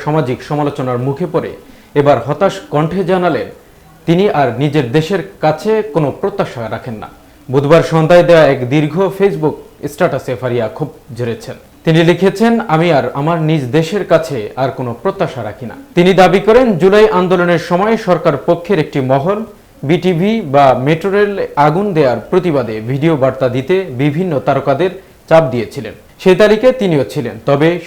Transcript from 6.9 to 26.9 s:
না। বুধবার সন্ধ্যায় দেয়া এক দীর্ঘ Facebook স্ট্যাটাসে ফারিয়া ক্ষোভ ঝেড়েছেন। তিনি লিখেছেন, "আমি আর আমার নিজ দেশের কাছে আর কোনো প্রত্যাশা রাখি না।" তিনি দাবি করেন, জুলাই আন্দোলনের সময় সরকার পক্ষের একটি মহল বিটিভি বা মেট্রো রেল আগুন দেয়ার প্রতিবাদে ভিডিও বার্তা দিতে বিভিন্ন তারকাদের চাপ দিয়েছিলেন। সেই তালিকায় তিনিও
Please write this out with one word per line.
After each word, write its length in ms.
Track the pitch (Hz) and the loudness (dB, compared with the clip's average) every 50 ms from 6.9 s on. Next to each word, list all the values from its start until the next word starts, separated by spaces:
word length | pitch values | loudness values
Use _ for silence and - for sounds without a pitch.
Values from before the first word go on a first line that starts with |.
| 113 | -12
না। 140 | 104 85 - - - - - - - - - | -12 -12 -16 -18 -20 -20 -20 -20 -18 -8 -2
বুধবার 320 | 123 143 139 139 170 160 | 0 0 4 4 4 4
সন্ধ্যায় 400 | - - 160 160 156 151 175 175 | 4 2 0 2 4 6 6 6
দেয়া 240 | 170 170 170 160 151 | 6 6 6 6 6
এক 220 | 139 139 123 127 120 | 4 2 0 -2 -2
দীর্ঘ 320 | 139 156 151 147 143 180 196 180 - - | 0 0 0 0 -2 -2 -2 -2 0 0
Facebook 680 | 196 202 170 156 151 147 - - - - - - - 143 | 0 0 0 0 -2 -4 -4 -6 -12 -20 -16 -12 -12 -10
স্ট্যাটাসে 460 | - - 180 165 139 127 - - 127 | -4 -2 -2 -2 -2 -4 -6 -6 -8
ফারিয়া 340 | - 127 123 120 120 110 107 | -6 -4 -4 -2 -2 -4 -4
ক্ষোভ 200 | - - 156 139 - - - - 117 | -6 -8 -10 -10 -10 -14 -20 -14 -10
ঝেড়েছেন। 380 | 117 120 117 110 - - - - - - - - - - | -8 -6 -6 -6 -8 -10 -14 -18 -18 -20 -20 -20 -4 0
তিনি 200 | 170 156 165 165 | 2 4 4 4
লিখেছেন, 560 | 165 175 170 190 196 190 - 226 233 233 226 - - | 4 2 2 2 0 2 2 2 2 2 0 0 0
"আমি 240 | 156 156 170 175 | 0 2 2 2
আর 180 | 156 131 117 123 - | 2 2 0 -2 -4
আমার 280 | 139 143 160 175 170 | -4 -2 -2 0 0
নিজ 220 | 156 156 160 156 131 | 0 0 0 0 0
দেশের 400 | 123 123 160 160 160 208 202 180 | 0 0 0 0 0 -2 -4 0
কাছে 440 | - 170 156 - - 143 117 104 - - | 2 2 2 2 0 -6 -6 -8 -6 -6
আর 120 | 127 135 127 | -4 -4 -4
কোনো 260 | - - 127 120 113 - | -4 -6 -6 -8 -6 -6
প্রত্যাশা 400 | - 196 190 - 175 139 - 127 | -6 -6 -4 -4 -4 -6 -6 -8
রাখি 240 | 107 107 101 - 123 | -10 -10 -10 -12 -14
না।" 80 | 110 - - - - - | -14 -14 -16 -18 -4 0
তিনি 200 | 175 175 185 190 | 2 2 4 4
দাবি 260 | 180 180 180 165 196 | 4 4 4 4 2
করেন, 380 | - 214 226 247 262 233 202 143 | 4 4 4 4 4 2 2 2
জুলাই 300 | 175 190 202 214 214 208 | 2 4 6 6 4 4
আন্দোলনের 500 | 175 180 185 175 185 180 175 175 175 156 | 4 2 0 2 2 2 2 2 0 0
সময় 380 | - - 180 175 202 220 226 | 0 -2 -2 0 0 0 0
সরকার 360 | 220 - 180 175 165 170 165 143 - - | 0 0 0 0 0 0 0 -2 0 0
পক্ষের 320 | - - 165 - - 202 156 | -2 -2 -2 -2 -2 -2 -2
একটি 220 | 151 - - 143 | -2 -2 -4 -4
মহল 440 | 127 127 135 139 135 185 202 214 226 - - - - _ _ - | -2 0 0 0 0 -2 -2 -4 -6 -10 -14 -20 -20 _ _ -8
বিটিভি 580 | - 135 170 156 165 185 180 156 185 208 226 226 | -2 -2 0 0 0 0 0 0 0 0 0 -2
বা 340 | 190 139 135 143 143 131 120 | -2 0 2 4 4 4 4
মেট্রো 360 | 120 127 143 165 160 196 196 | 2 0 0 0 0 0 0
রেল 360 | 190 208 208 202 202 190 - - - | 0 0 0 0 -2 -4 -6 -4 0
আগুন 380 | - 147 151 151 185 208 208 175 | 0 2 2 2 0 -2 -2 0
দেয়ার 220 | 160 143 127 117 113 - - | 2 2 2 0 -2 -4 -2
প্রতিবাদে 500 | - 185 170 180 143 135 120 113 110 110 | -2 0 0 0 0 -2 -2 -4 -6 -6
ভিডিও 360 | 110 117 135 139 147 165 160 | -6 -6 -4 0 0 0 0
বার্তা 320 | 135 131 131 127 - 135 123 | 2 0 0 0 0 -2 -2
দিতে 360 | 113 135 131 - 180 190 190 170 | -2 -2 -2 -2 -2 -2 -2 -4
বিভিন্ন 520 | 127 120 143 151 143 160 190 185 151 127 | -4 -2 -2 -2 0 -2 -2 -2 -4 -2
তারকাদের 500 | - 147 139 135 - 143 135 131 175 185 185 - - - _ _ _ - | -2 -2 -2 0 0 -2 -2 0 -2 -4 -4 -8 -16 -20 _ _ _ 2
চাপ 220 | 160 160 156 131 | 4 4 4 2
দিয়েছিলেন। 420 | 120 120 107 - - 139 110 104 - - - - _ - | -2 -4 -6 -6 -8 -12 -12 -12 -14 -18 -20 -20 _ -2
সেই 180 | - 190 185 | 0 2 4
তালিকায় 360 | 170 214 208 214 220 240 254 | 4 4 4 4 4 2 2
তিনিও 320 | 254 - 202 185 | 2 2 0 0